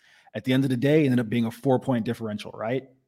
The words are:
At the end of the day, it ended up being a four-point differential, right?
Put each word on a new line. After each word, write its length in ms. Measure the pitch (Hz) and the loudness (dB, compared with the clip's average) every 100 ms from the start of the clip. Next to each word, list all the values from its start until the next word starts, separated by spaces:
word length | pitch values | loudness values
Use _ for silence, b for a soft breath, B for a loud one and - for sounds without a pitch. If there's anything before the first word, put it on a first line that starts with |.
| b b b | b b b
At 100 | 110 | -6
the 80 | 131 | 0
end 120 | 131 | 2
of 60 | 135 | 2
the 60 | 123 | 2
day, 260 | 135 156 | 4 4
it 20 | |
ended 160 | 143 123 | 4 2
up 80 | 110 | 0
being 180 | 120 113 | 0 -2
a 40 | |
four-point 540 | - 139 127 - 120 | -2 0 0 2 -2
differential, 460 | 107 117 110 104 - | -2 -4 -6 -8 -10
right? 360 | - 110 131 131 _ | -8 -4 -4 -6 _